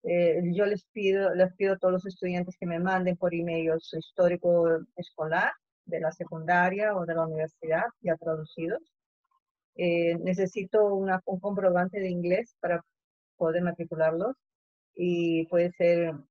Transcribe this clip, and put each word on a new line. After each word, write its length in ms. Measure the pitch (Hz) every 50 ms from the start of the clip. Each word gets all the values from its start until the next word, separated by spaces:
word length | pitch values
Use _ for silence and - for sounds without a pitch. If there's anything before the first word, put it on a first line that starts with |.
| -
eh, 380 | - 175 175 175 170 156 175 180 175 175
yo 120 | 190 208
les 200 | 202 208 190 _ _ _
pido, 400 | 220 202 190 190 196 196 185 -
les 180 | 180 185 185 180
pido 180 | _ 202 196 196
a 40 |
todos 160 | 185 - 185 185
los 120 | 185 185
estudiantes 500 | 196 185 - 190 180 180 180 180 180 180
que 80 | _ 190
me 140 | 175 170 165
manden 380 | 180 190 190 185 180 180 180
por 160 | 175 185 175 170
email 400 | 170 175 170 165 165 165 160 160 165
su 180 | - - -
histórico 800 | 160 - - _ - 180 175 180 170 - 175 175 170 170 165 165 165 170 _ _
escolar 560 | 180 180 - _ - 156 156 160 180 214 269 - _ _ _ _ _ _
de 140 | - 170 160
la 120 | 160 156
secundaria 840 | 165 _ 175 - 170 160 160 160 180 175 180 185 190 202 214 214 208
o 100 | 185 170
de 100 | 165 165
la 100 | 165 165
universidad, 580 | 160 156 156 156 160 _ _ - 160 160 170 214 240 _ _
ya 140 | - 175 160
traducidos. 680 | 160 165 165 160 156 156 - - - 165 170 220 320 330 _ _ _ _ _ _ _ _ _ _ _ _ _ _ _ _ _ _
Eh, 420 | - 180 175 170 170 170 170 170 170
necesito 760 | 170 180 185 196 190 180 - 214 190 185 - 214 208 202 196
una, 280 | 190 190 190 185 185 _
un 140 | - 185 180
comprobante 600 | - 208 202 196 190 185 175 175 180 185 180 202
de 100 | 190 185
inglés 460 | 175 175 175 175 180 202 240 _ _ _
para 240 | - 170 175 170 - _ _ _ _ _ _ _ _ _ _
poder 240 | _ 175 165 160 175 180
matricularlos. 720 | 175 170 - 165 165 165 160 156 160 160 165 196 240 269 _ _ _ _ _ _ _ _ _ _ _ _ -
Y 440 | 175 175 175 170 170 165 165 165 165
puede 240 | 165 180 175 175 180
ser 420 | - - 175 170 175 170 170 165 156 147 - _